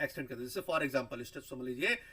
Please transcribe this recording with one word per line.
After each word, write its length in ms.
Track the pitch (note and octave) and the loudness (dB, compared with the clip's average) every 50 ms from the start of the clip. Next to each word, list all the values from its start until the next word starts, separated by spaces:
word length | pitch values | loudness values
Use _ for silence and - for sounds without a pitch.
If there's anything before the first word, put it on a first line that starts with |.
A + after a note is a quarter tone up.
एक्सेंट 280 | D3 C3+ - - C#3 A#2+ | -2 -2 0 -2 -4 -4
कहते 120 | C3 A#2 | -4 -4
हैं। 80 | B2 B2 | -4 -4
जैसे 120 | - G3 | -2 -2
for 200 | - - E3 D#3 D3+ C#3 | 0 2 2 4 4 4
example, 340 | C3 C3+ B2 A#2 B2+ A#2+ A#2+ | 4 4 2 2 -2 -6 -6
स्ट्रेस 260 | - - D#3 - - | -6 -8 -10 -10 -8
समझ 160 | C3+ B2+ B2+ | -8 -6 -2
लीजिए 300 | B2+ B2+ B2 D#3 G#3 A#3+ A#3+ - - | -2 0 2 4 4 4 2 0 -4